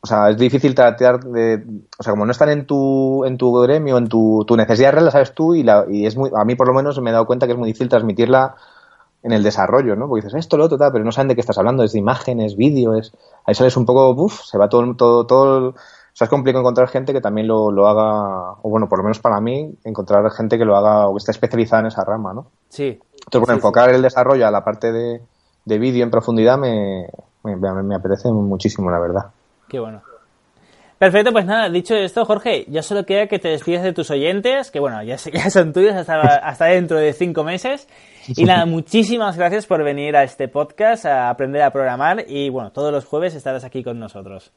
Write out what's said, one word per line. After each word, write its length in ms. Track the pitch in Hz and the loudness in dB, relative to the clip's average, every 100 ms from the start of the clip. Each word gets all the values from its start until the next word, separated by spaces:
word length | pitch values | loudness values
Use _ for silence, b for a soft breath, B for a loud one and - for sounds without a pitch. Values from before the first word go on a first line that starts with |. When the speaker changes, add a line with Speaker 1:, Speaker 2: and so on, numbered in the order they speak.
Speaker 1:
o 40 | - | 0
sea, 240 | 107 104 | 2 2
es 80 | 110 | 4
difícil 360 | 123 131 139 | 2 2 0
tratar 460 | 127 120 - 123 123 | 4 2 4 2 2
de, 420 | 127 120 113 110 113 104 _ - | -2 -2 0 0 -6 -16 _ -12
o 40 | |
sea, 100 | 113 | -4
como 120 | 104 | -2
no 80 | 104 | -2
están 160 | 123 151 | 0 2
en 160 | 147 135 | 0 -2
tu, 580 | 143 135 135 135 135 131 | -2 0 0 0 0 -2
en 100 | 127 | 0
tu 160 | 127 123 | 2 4
gremio, 380 | 123 151 151 123 | 4 2 2 0
en 100 | 117 | 2
tu, 360 | 117 110 110 107 | 2 4 2 2
tu 100 | 117 | 2
necesidad 360 | 110 113 135 | 2 4 4
real 120 | 143 | 6
la 60 | 165 | 4
sabes 240 | 139 131 | 4 2
tú 200 | - 160 | 0 0
y 80 | 170 | 2
la, 220 | 120 104 98 | 4 4 4
y 180 | 104 104 | -2 -2
es 100 | 113 | -2
muy, 140 | 135 | -2
a 100 | 107 | 0
mí 100 | 107 | 0
por 120 | 123 127 | 2 2
lo 60 | |
menos 240 | 131 143 139 | 2 0 -4
me 100 | 120 | 0
he 20 | |
dado 140 | 113 113 | 0 0
cuenta 200 | 123 123 | 0 0
que 60 | |
es 60 | 120 | -2
muy 80 | 113 | -4
difícil 200 | 107 123 | -4 0
transmitirla 640 | 123 110 104 117 131 131 b b b b b b _ | 0 0 0 2 4 2 b b b b b b _
en 100 | - | -2
el 100 | 110 | 0
desarrollo, 540 | 101 98 92 123 127 101 | 0 0 2 2 2 -2
¿no? 100 | 139 | -2
Porque 180 | 117 101 | -4 -4
dices, 120 | 127 | -8
"Esto, 180 | 170 151 | -2 0
lo 80 | 160 | 2
otro, 120 | 139 | 2
tal", 140 | 143 | 2
pero 120 | 127 | 2
no 60 | 110 | -2
saben 160 | 113 135 | -2 0
de 60 | |
qué 60 | 120 | 0
estás 180 | - 110 | -2 0
hablando, 240 | 110 131 | 0 2
es 100 | 113 | 0
de 60 | 110 | 0
imágenes, 580 | 101 127 - 120 107 101 | -2 -2 -4 -4 -4 0
vídeos, 560 | 131 139 117 110 113 b b b | 0 2 0 0 -4 b b b
ahí 100 | - | -4
sales 220 | 107 127 127 | 2 2 2
un 80 | |
poco, 300 | 123 127 131 | 2 4 4
buf, 280 | 127 196 - | 4 -2 -4
se 120 | - 104 | -8 0
va 120 | 101 | 2
todo, 260 | 120 123 | 2 0
todo, 320 | 123 120 120 113 | 2 2 4 4
todo 320 | 127 139 135 | 4 4 2
el... 60 | |
o 100 | 127 127 b b b | -2 -6 b b b
sea, 140 | - 113 | -6 -2
es 20 | |
complicado 300 | 143 131 127 | 0 0 0
encontrar 240 | 127 120 127 | 0 2 0
gente 240 | 131 135 | 0 -4
que 80 | 139 | -4
también 280 | 110 107 110 | -2 -2 0
lo, 240 | 110 107 | 0 0
lo 160 | 101 104 | 4 4
haga, 640 | 107 107 107 101 95 90 95 | 4 2 0 -4 -6 -10 -10
o 60 | 110 | -4
bueno, 180 | 110 104 | -2 0
por 100 | 95 | -2
lo 40 | |
menos 160 | 101 110 | -2 -2
para 220 | 120 104 | 0 0
mí, 340 | 113 135 156 - | -2 -6 -8 -14
encontrar 480 | 113 104 95 101 107 | -12 -10 0 2 2
gente 280 | - 110 113 | -2 -2 0
que 60 | |
lo 120 | 113 101 | 2 2
haga 320 | 104 104 101 | 4 2 0
o 60 | |
que 40 | 98 | -2
esté 140 | - | -6
especializada 480 | 107 123 117 110 113 | -4 -4 -2 0 0
en 60 | 110 | 0
esa 160 | 104 | -4
rama, 280 | 95 110 101 | -6 -6 -8
¿no? 120 | 101 - _ _ | -12 -16 _ _
Speaker 2:
Sí. 320 | - 139 107 _ _ | -10 -8 -8 _ _
Speaker 1:
Entonces, 160 | - 123 | -2 0
bueno, 60 | 120 | 2
Speaker 2:
Sí, 60 | |
sí. 20 | |
Speaker 1:
enfocar 360 | 113 107 107 123 | 2 2 4 4
el 120 | 127 | 6
desarrollo 440 | 131 127 123 135 113 | 2 2 2 4 2
a 40 | |
la 100 | 104 | 0
parte 300 | 107 104 117 | -4 -4 -4
de, 280 | 113 120 117 117 _ _ _ | -4 -6 -8 -14 _ _ _
de 140 | - 107 | -4 -2
vídeo 260 | 123 123 | 0 0
en 60 | 117 | 0
profundidad 440 | 117 117 117 113 135 | 0 0 2 2 2
me, 500 | 135 110 101 95 87 - _ _ | 0 -4 -4 -6 -10 -16 _ _
me, 140 | 110 95 | -12 -6
me, 260 | 95 95 | -6 -4
me 140 | 98 98 | -6 -6
apetece 340 | 92 98 123 | -4 -4 -2
muchísimo, 600 | 110 101 98 101 - 92 | -2 -2 -2 -4 -4 -4
la 80 | 87 | -2
verdad. 240 | 85 92 - _ _ _ _ | -2 -4 -8 _ _ _ _
Speaker 2:
Qué 120 | 131 | -12
bueno. 220 | 110 107 _ - _ _ _ _ b b b b | -12 -14 _ -20 _ _ _ _ b b b b
Perfecto, 320 | 190 190 226 | 2 4 2
pues 140 | 226 | 0
nada, 240 | 185 220 208 | 0 -2 -2
dicho 260 | 175 175 | -4 -2
esto, 300 | 220 190 208 | -2 -2 -4
Jorge, 400 | 220 214 240 165 - | -2 -2 -2 -6 -4
ya 120 | 151 | -8
solo 220 | 151 202 | -4 -6
queda 220 | 190 196 208 | -2 -2 -2
que 120 | 196 | -4
te 100 | 175 | -4
despidas 340 | 151 - 175 | -4 -2 -2
de 100 | 185 | -4
tus 180 | 170 160 | -4 -4
oyentes, 600 | 143 151 196 226 269 262 | -2 -2 -2 -2 -4 -4
que 100 | 151 | -6
bueno, 220 | 139 110 | -6 -6
ya 160 | 107 131 | -10 -12
sé, 120 | 160 | -8
<laughs> 40 | |
ya 160 | 165 196 | -4 0
son 220 | 196 160 | 0 0
tuyos 200 | 147 202 | 2 0
hasta, 260 | 196 165 160 | 0 -4 0
Speaker 1:
<laughs> 220 | 151 143 156 | 2 2 0
Speaker 2:
hasta 180 | 135 165 | -2 2
dentro 320 | 185 175 160 | 2 0 0
de 140 | 151 | 0
cinco 320 | 143 180 160 | -2 -4 -4
meses. 420 | 156 185 254 285 _ b b b b | -6 -6 -6 -8 _ b b b b
Y 160 | 127 | 0
nada, 200 | 175 180 | 2 2
muchísimas 720 | 170 165 156 220 202 233 208 165 | -2 -4 -2 0 0 -2 -4 -2
gracias 300 | 175 208 202 | -2 -2 -4
por 180 | 175 | -2
venir 320 | 147 143 147 147 | -2 -4 0 2
a 60 | |
este 240 | 135 - 131 | 0 -2 -8
podcast, 560 | 143 147 - 214 226 | -4 -6 -2 0 0
a 240 | 165 135 123 | -2 -2 -2
Aprender 320 | 123 135 143 | -4 -4 0
a 80 | 143 | 0
Programar, 540 | 139 131 123 147 202 - | 0 -4 -2 -2 -2 -6
y 220 | 143 143 | -6 -6
bueno, 240 | 127 104 | -6 -10
todos 180 | - 147 | -6 -4
los 120 | 143 | -4
jueves 300 | 127 147 180 | -6 -6 -6
estarás 300 | 160 135 131 | -6 -8 -10
aquí 200 | 123 131 | -10 -12
con 140 | 120 117 | -10 -12
nosotros. 520 | 107 104 95 95 _ | -14 -18 -20 -20 _